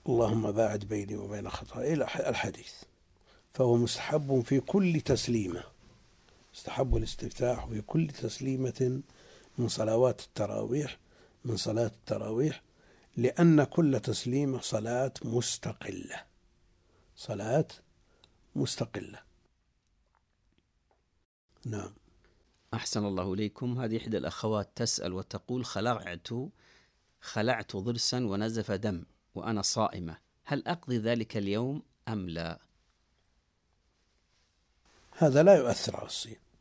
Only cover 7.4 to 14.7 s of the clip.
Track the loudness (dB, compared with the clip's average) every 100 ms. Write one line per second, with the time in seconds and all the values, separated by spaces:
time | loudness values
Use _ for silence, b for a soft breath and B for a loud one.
7.4 | 0 0 -4 -8 -2 0 0 -2 -8 -4
8.4 | -4 -2 -2 0 0 0 -6 B B B
9.4 | B -4 -2 0 2 4 4 2 -8 -4
10.4 | -2 -2 -2 -2 -4 -10 b b b b
11.4 | -4 -4 -2 0 0 -4 -6 -4 -2 0
12.4 | 0 -2 _ b b b b 0 0 6
13.4 | 8 8 6 4 4 2 0 -4 0 0
14.4 | 0 -2 -2